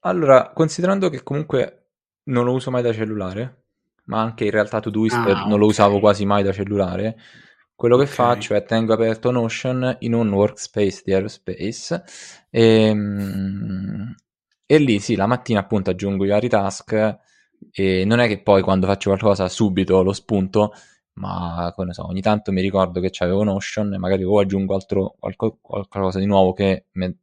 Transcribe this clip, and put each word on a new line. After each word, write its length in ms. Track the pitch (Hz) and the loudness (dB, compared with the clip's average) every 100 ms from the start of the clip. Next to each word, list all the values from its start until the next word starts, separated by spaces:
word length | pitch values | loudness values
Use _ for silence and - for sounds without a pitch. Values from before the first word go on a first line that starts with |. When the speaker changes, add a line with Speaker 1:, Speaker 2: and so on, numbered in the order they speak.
Speaker 1:
Allora, 500 | 180 180 147 131 - | -2 0 6 6 6
considerando 560 | - 160 - 180 196 185 | -2 -2 0 -2 0 -2
che 140 | 143 | -4
comunque 640 | - 139 151 151 - _ _ _ _ _ - | -8 -8 -4 -4 -4 _ _ _ _ _ -4
non 200 | 123 120 | -2 0
lo 80 | |
uso 160 | 131 127 | -2 -2
mai 100 | 127 | -2
da 100 | 120 | -2
cellulare, 680 | 110 110 107 92 98 127 _ _ _ _ _ - | -2 -4 -4 -6 -8 -10 _ _ _ _ _ -8
ma 160 | 110 | -4
anche 240 | 113 113 107 | -4 -2 -2
in 60 | |
realtà 280 | 107 104 110 | 0 0 -2
Todoist 460 | 113 107 110 - 101 | -4 -2 0 0 0
Speaker 2:
Ah, 180 | 98 101 | 0 2
Speaker 1:
non 140 | 104 | 4
lo 60 | 107 | 4
Speaker 2:
ok. 20 | |
Speaker 1:
usavo 320 | 107 101 101 | 6 4 6
quasi 260 | 104 101 101 | 4 2 2
mai 180 | 101 | 2
da 80 | 98 | 0
cellulare, 640 | 95 101 101 92 90 110 110 - - - _ _ _ | -2 -4 -2 -2 -2 -6 -8 -20 -20 -20 _ _ _
quello 220 | 117 123 | 4 4
che 80 | 139 | 4
Speaker 2:
Ok. 0 | |
Speaker 1:
faccio 460 | - 120 120 104 | 2 2 2 0
è 100 | 104 | -2
tengo 300 | - 113 113 | 0 -2 2
aperto 380 | 110 113 110 123 | 2 2 0 0
Notion 680 | 123 113 - 131 127 127 120 | 0 -2 -4 -4 -2 -2 -4
in 120 | 117 | -2
un 180 | 117 110 | 0 2
workspace 680 | 98 104 - - - 101 95 | 2 2 0 -10 -2 -2 -2
di 100 | - | -2
Aerospace, 920 | 95 101 - - 90 92 117 - 170 - - - - _ | 0 -2 -10 -12 -8 -8 -8 -8 -10 -10 -20 -20 -20 _
ehm, 1600 | 113 113 110 107 107 104 101 98 95 98 98 110 95 95 107 110 - _ _ _ _ _ | 2 4 6 4 0 -4 -6 -6 -6 -6 -6 -8 -8 -8 -8 -10 -14 _ _ _ _ _
e 120 | 151 | 4
lì 220 | 139 104 | 4 2
sì, 160 | 98 104 | 0 0
la 100 | 98 | 0
mattina 320 | 123 - 107 | -2 0 -2
appunto 280 | 95 107 95 | 0 -2 0
aggiungo 340 | 92 101 98 98 | -2 -2 -2 0
i 40 | |
vari 200 | 104 120 | 0 2
task, 680 | 113 98 - - 110 107 101 _ _ _ _ - | 0 0 -6 -4 0 0 -2 _ _ _ _ -18
e 340 | - 95 92 95 | -2 0 2 2
non 140 | 120 | 2
è 80 | 120 | 2
che 140 | 98 | 0
poi 200 | - 98 | 4 4
quando 240 | 95 95 92 | 4 0 0
faccio 220 | 98 - | 0 0
qualcosa 380 | 98 107 98 92 | 0 2 2 -2
subito 540 | - 107 92 92 95 | 0 0 0 2 4
lo 100 | 92 | 2
spunto, 580 | 98 - 104 95 107 104 - _ _ _ | -2 -2 -2 0 0 0 -2 _ _ _
ma, 600 | - 95 90 87 85 87 - | -14 -10 -8 -8 -6 -8 -6
che 80 | 90 | -8
ne 80 | |
so, 140 | 85 85 | -8 -8
ogni 140 | 92 | -4
tanto 300 | 101 107 101 | 0 -2 0
mi 100 | 95 | -2
ricordo 380 | 98 95 92 90 | 0 0 0 -2
che 100 | 92 | -4
c'avevo 320 | - 90 95 | -2 -2 0
Notion 500 | 107 98 - - 104 | 0 -2 -6 -6 -6
e 40 | 98 | -4
magari 260 | 92 95 | -2 -2
o 160 | 92 104 | 2 2
aggiungo 340 | 98 98 98 98 | 2 -2 -2 -4
altro, 400 | - 98 95 _ | -2 -4 -4 _
qualco-, 380 | 101 95 110 - | -10 -6 -6 -6
qualcosa 580 | _ 101 98 101 95 95 | _ -10 -8 -4 -2 -2
di 60 | 98 | 2
nuovo 280 | 98 95 | 4 4
che 340 | 92 98 92 _ | 2 0 -2 _
mi 120 | 92 92 | -8 -8
è 60 | 87 | -8